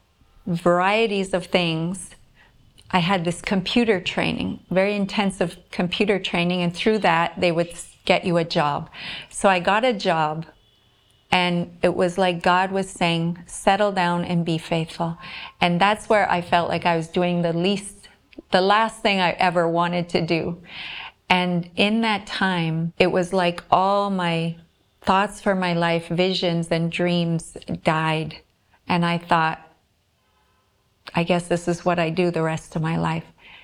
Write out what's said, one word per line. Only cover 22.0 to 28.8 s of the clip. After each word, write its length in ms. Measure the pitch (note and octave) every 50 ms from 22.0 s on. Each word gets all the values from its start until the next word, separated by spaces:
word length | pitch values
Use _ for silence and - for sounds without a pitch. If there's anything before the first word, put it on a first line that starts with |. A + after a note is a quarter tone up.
| A3+
that 240 | A3 G#3 G3 G3+
time, 640 | - - - G3 F#3+ F#3 F3 E3 D#3+ D#3+ E3 E3 E3 - -
it 140 | F#3 F3+ F#3+
was 200 | F#3 F3+ F3 -
like 300 | F#3+ F3 F3 F3 F3 - -
all 400 | - F3+ F#3 G3 G3+ G3+ G3+ G3+
my 460 | G3 F#3 F3+ E3+ E3 E3 E3 E3+ E3 - - _ _ _ _ _ _ _
thoughts 400 | - - F#3+ F#3+ G3+ G3+ G3+ -
for 140 | - G#3 G3
my 180 | F#3 F#3 F3+ E3+
life, 360 | E3+ E3+ E3+ E3+ E3+ E3 -
visions 600 | E3+ E3 F#3 F#3+ F#3 - - F3 E3+ E3+ E3 -
and 220 | E3+ E3 E3 E3+ E3
dreams 640 | - F3 F3 F3 F3 E3+ E3+ E3+ D#3+ - - - - - - E3+ E3+ -
died. 540 | F3 D#3+ D#3+ D#3+ D#3+ D#3 D#3+ D#3+ D3+ - - - _ _ _ _ _ _ _